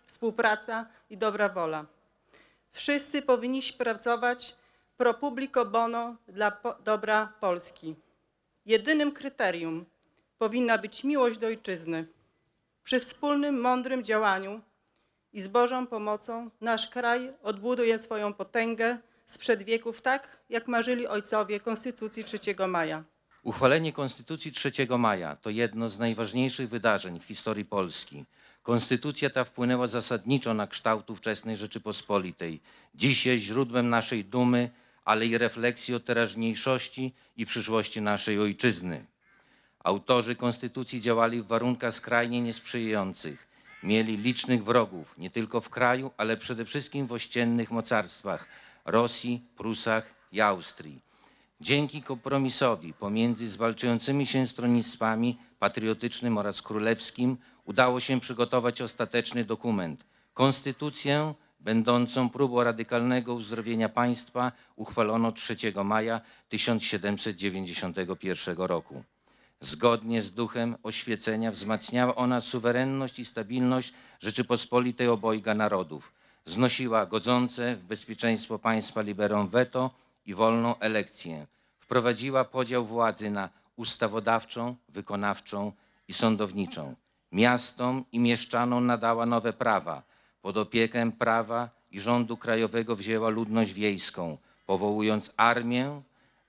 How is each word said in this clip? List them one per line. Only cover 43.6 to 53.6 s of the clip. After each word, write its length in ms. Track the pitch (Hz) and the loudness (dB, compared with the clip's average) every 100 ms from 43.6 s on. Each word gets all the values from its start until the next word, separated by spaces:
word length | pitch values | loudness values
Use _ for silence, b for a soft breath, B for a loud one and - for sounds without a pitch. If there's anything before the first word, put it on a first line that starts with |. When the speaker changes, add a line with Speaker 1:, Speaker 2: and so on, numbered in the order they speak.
| B - | B -8
Speaker 2:
Mieli 340 | - 110 110 110 | 2 2 2 0
licznych 480 | 113 123 - 123 | 0 0 2 2
wrogów, 540 | 104 120 107 90 76 - | 4 4 2 -2 -14 -12
nie 120 | 90 | -8
tylko 300 | 117 110 117 | -6 -2 -4
w 100 | - | -4
kraju, 400 | - 123 127 131 - | 0 2 2 -2 -4
ale 200 | 110 110 | -2 -2
przede 280 | - 117 | -4 -8
wszystkim 420 | 113 143 131 143 131 | -6 -6 -6 -4 -4
w 60 | |
ościennych 580 | 117 - 120 117 117 113 | -6 -4 0 2 2 0
mocarstwach, 760 | 117 110 113 92 - 98 82 - B B B | -2 0 0 -2 -6 -6 -6 -8 B B B
Rosji, 580 | - 104 120 - 120 120 - - | 2 4 4 2 -2 -6 -8 -8
Prusach 580 | 107 113 - 110 110 - _ | -4 -2 0 0 -2 -14 _
i 80 | 95 | 2
Austrii. 600 | 107 95 82 - 78 69 _ b b b b - | 2 2 -4 -14 -16 -18 _ b b b b -8
Dzięki 420 | 117 143 147 151 | 2 2 2 -4
kompromisowi 880 | 127 127 131 139 135 120 131 104 82 | -8 -8 -2 0 2 4 2 2 -4
pomiędzy 560 | - 101 107 117 113 117 | -8 -2 2 2 2 -4
zwalczającymi 800 | 95 | -2